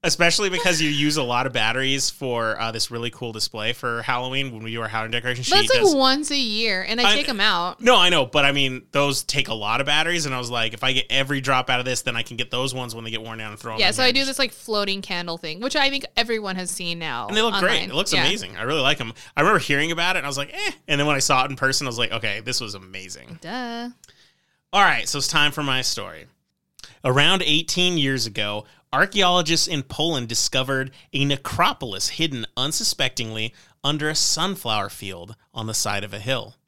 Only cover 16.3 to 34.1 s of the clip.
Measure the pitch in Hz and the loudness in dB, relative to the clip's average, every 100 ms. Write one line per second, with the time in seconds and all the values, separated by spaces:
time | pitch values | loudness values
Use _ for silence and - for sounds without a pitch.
16.3 | 226 202 185 180 - 175 170 160 120 107 | -2 -4 -6 -6 -6 -6 -6 -4 -6 -2
17.3 | 208 233 196 185 - - 139 196 190 151 | 2 2 2 2 2 0 -2 0 2 2
18.3 | 208 95 95 117 156 131 147 113 - - | 0 -6 -6 -4 0 2 2 -2 -10 -8
19.3 | - 165 202 120 143 156 165 170 185 127 | 2 4 4 2 0 0 0 0 0 -4
20.3 | 131 143 311 415 - - 143 147 139 - | -6 -6 -6 -6 -6 -2 0 2 2 4
21.3 | 131 135 135 135 135 139 117 117 113 110 | 2 2 0 0 0 -2 -2 -2 -2 -2
22.3 | 101 113 127 113 98 92 95 95 - 62 | -4 -4 -6 -6 -12 -14 -16 -14 -16 -16
23.3 | 165 160 240 240 233 240 247 - _ _ | -16 -10 -10 -8 -10 -10 -14 -20 _ _
24.3 | _ _ _ _ 196 190 131 - 143 131 | _ _ _ _ 6 6 4 0 -2 0
25.3 | 156 147 143 143 131 123 - 95 80 - | 2 2 2 -2 0 0 -4 -8 -14 -20
26.3 | _ _ _ _ _ - - 131 127 147 | _ _ _ _ _ -20 -4 2 4 6
27.3 | 190 156 151 165 - 180 170 139 135 113 | 4 4 2 2 0 2 2 0 0 -2
28.3 | 101 104 104 - _ _ 131 196 202 185 | -4 -4 -4 -8 _ _ 0 2 4 4
29.3 | 180 160 165 - 156 135 - 160 151 117 | 4 4 2 2 -2 -6 -2 -2 0 -2
30.3 | 117 - 131 131 135 131 - - 139 143 | -2 0 0 0 -2 -4 -10 -8 -2 0
31.3 | 139 - - 180 285 127 95 - - 160 | 0 -4 2 2 2 -6 -4 -4 -2 -2
32.3 | 131 110 - 135 - 226 - 131 - 113 | -2 -8 -4 -2 -2 -2 0 -2 -2 -6
33.3 | 110 110 - _ _ 139 147 151 | -4 -6 -8 _ _ -2 0 0